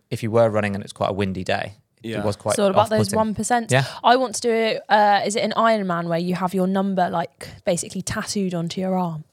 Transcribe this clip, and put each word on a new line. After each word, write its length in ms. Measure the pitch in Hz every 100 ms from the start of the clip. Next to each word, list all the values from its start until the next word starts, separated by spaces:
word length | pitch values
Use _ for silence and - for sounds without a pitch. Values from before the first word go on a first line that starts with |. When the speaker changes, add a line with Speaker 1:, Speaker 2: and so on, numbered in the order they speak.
| _
Speaker 1:
if 120 | 120
you 80 | 113
were 200 | 113 117
running 240 | 107 104
and 100 | 101
it's 80 | -
quite 160 | - 101
a 20 |
windy 280 | 98 98 92
day, 320 | 92 101 - - _ _
Speaker 2:
Yeah. 160 | 110 107
Speaker 1:
it 60 |
was 120 | 107 104
quite 160 | 110
Speaker 3:
It's 60 | 104
all 100 | 196
about 200 | 202 214
those 100 | 214 202
Speaker 1:
off-putting. 80 | 214
Speaker 3:
one 180 | 220
percent. 380 | 208 214 240 226
Speaker 1:
Yeah. 120 | 127 135 -
Speaker 3:
I 120 | 220 254
want 180 | 247
to 60 | -
do 80 | 240
it, 300 | 226 226 170 -
uh, 320 | 208 208 202
is 120 | 180 202
it 60 |
an 100 | 208 -
Ironman 500 | 226 220 190 170 170
where 100 | 165
you 160 | 180
have 180 | 180 180
your 140 | 190 185
number, 420 | 190 196 185 175
like, 400 | 175 165 - - -
basically 380 | - 175 - 196
tattooed 500 | - 220 202 208 190
onto 240 | 175 170 190
your 160 | 185 185
arm? 260 | 180 156 -